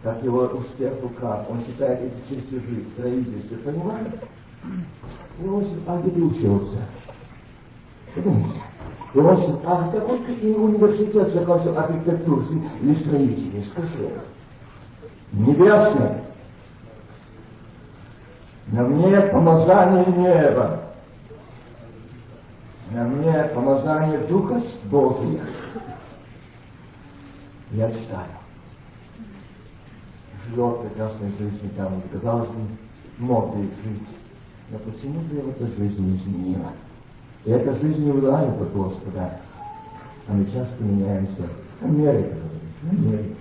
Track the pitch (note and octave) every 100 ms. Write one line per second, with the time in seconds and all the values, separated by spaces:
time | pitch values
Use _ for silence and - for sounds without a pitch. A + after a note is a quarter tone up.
0 | - A#2 C3 B2 B2 - - - B2+ -
1 | A#2+ - A#2+ G#2+ - A#2 - - C#3 -
2 | B2 - - C3 - C3 A#2 A2 G2 -
3 | B2 B2+ A2+ G#2 G2+ A#2 C#3+ D#3 G3+ A3+
4 | A3 - - - - - - F#3 D3+ -
5 | - - - - F#3 G3+ G3+ E3+ - F3
6 | F3+ E3+ D#3 - G#2 G2+ - - - -
7 | - - - - - - - - - -
8 | - - F#3 A2 - - - - - -
9 | - C3+ D#3+ F#3 E3+ - E3 F3 E3 G#3+
10 | A3+ B3 B3 A3 G#3+ G#3+ G#3+ G#3 G#3 -
11 | G#3 G#3 F#3+ F3 F3 E3+ E3+ D#3 D#3+ D#3+
12 | E3+ E3 E3 C3+ A2 D#3+ - - C#3+ D#3
13 | D3+ D3 C3 G#2 F#2 G2+ G2+ - E3 C3+
14 | G2+ - - - - - - - - -
15 | - - - G2+ A2+ D3 F#3+ G#3 G#3+ C#3+
16 | A2+ - - - - - - - - -
17 | - - - - - - - - - -
18 | - - - - - - - A2 B2 D3
19 | F#3 G3+ G3 F#3 E3 E3 E3 G3 F#3 F#3
20 | F3+ F3+ F3+ E3 C#3+ G#2 - - - -
21 | - - - - - - - - A#2+ A2
22 | A2 - - - - - - - - A#2
23 | A#2+ C#3+ D#3+ D#3 D3+ B2 C3+ C3+ D3+ D#3
24 | D#3+ D3+ - F#3+ - A#3+ - - G#2 C#3+
25 | B2+ B2+ - D#3 D#3 - - A3+ - -
26 | - - - - - - - - - -
27 | - - - - - - - A2 A2+ A2+
28 | - G2 E2+ - - - - - - -
29 | - - G#3 G3 - - - - - -
30 | - - - G2+ G#2+ A#2 A#2+ A#2 G#2+ G2+
31 | A2 A2 G2+ G2+ G#2 G2+ G2+ F#2 F#2+ F#2
32 | - G2+ A#2 A#2 A2+ A2+ G#2 - - -
33 | - - B2 A#2 G2+ G#2 G2+ - G#2+ G2+
34 | - - - - - - - A2 G#2+ G#2+
35 | C#3 D#3+ D#3+ C#3+ C3 B2 A#2+ G2 G#2 G2
36 | F#2 F#2 G2 F2+ F2+ F#2 - - - -
37 | - - - - A2 A#2+ A#2+ C3 D#3 D3+
38 | D3 C#3 C3+ D3+ A#2+ G#2+ F#2 G2+ F#2 -
39 | G2+ F#2 F2 - - - - - - -
40 | - - - G2+ G2+ A#2+ B2+ - G#2+ G2
41 | G2 G2 F#2+ - E2+ - - - D#3+ D3
42 | D3+ A2+ - - - - - - D#3 F#3+
43 | A2 G#2+ G2+ -